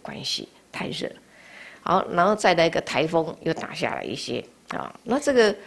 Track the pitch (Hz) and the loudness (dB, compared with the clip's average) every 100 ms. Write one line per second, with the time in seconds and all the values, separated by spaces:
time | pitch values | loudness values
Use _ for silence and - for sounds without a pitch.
0 | - - - - - - _ - - - | -12 -10 -6 -6 -8 -18 _ -10 -8 -6
1 | - - - - - - - - - 180 | -8 -10 -20 -20 -20 -20 -20 -8 0 0
2 | - 170 180 196 202 170 165 - - 127 | 2 2 2 4 4 4 4 2 -2 0
3 | 160 165 160 - 165 - - - 123 - | 2 0 0 -4 -4 -4 -6 -4 -4 -4
4 | - 131 - 123 - - - - - - | -6 -6 -6 -6 -8 -16 -10 -8 -8 -10
5 | - 269 285 254 214 196 | -2 0 4 6 6 4